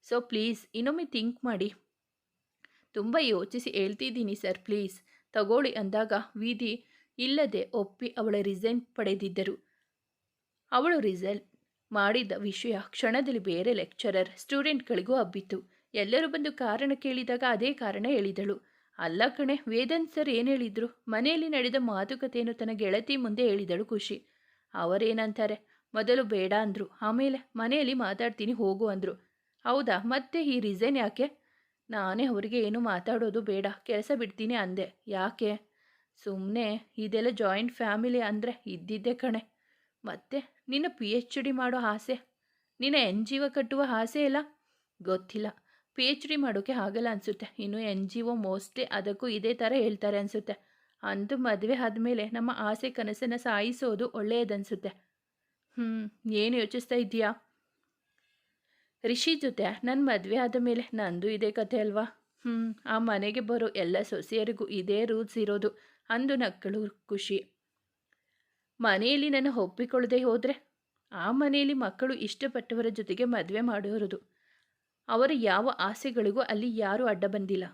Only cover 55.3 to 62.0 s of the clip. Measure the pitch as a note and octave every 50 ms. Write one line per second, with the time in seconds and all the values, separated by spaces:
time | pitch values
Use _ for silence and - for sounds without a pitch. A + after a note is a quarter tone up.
55.3 | _ _ _ _ _ _ _ _ _ - A#3 A3+ A3+ A3 G#3+ G#3+ _ _ _ A3+
56.3 | G#3+ G#3 G#3 A#3 B3 B3 A3 G#3+ - B3 A#3+ - B3 B3 A#3+ G3 A#3 A3+ G#3+ G#3
57.3 | A3+ - _ _ _ _ _ _ _ _ _ _ _ _ _ _ _ _ _ _
58.3 | _ _ _ _ _ _ _ _ _ _ _ _ _ _ - A3+ A#3+ B3 - E4
59.3 | E4 D4+ D4 C4 B3 - G3 F3+ G#3 - - B3 B3+ C4+ C#4+ C4+ A#3 G3+ F3+ F#3+
60.3 | G#3 B3+ B3+ A#3+ A3 B3+ A#3+ A#3+ A#3 A#3+ A#3+ - - A3 G#3 F#3 E3+ F3 F3+ G#3
61.3 | A3 G#3 A3 G#3+ G#3+ - A3 G3+ - A#3 G#3+ G#3+ G3 G#3+